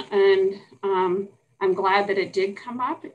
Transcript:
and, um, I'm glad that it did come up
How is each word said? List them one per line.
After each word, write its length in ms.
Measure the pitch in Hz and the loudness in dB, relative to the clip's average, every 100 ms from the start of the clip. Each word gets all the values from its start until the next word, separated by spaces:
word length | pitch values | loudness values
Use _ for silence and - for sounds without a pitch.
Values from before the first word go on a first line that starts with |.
| - | -2
and, 500 | 202 196 190 190 202 - - | 2 4 4 2 -2 -12 -8
um, 440 | 196 185 185 190 202 _ _ _ | -2 0 0 -2 -4 _ _ _
I'm 140 | 190 | -2
glad 340 | 185 185 202 202 | 0 2 2 2
that 120 | 190 | -2
it 120 | 170 | -2
did 240 | 190 196 202 | -2 -4 -6
come 240 | 247 247 | -12 -6
up 240 | 254 320 - | -6 -6 -12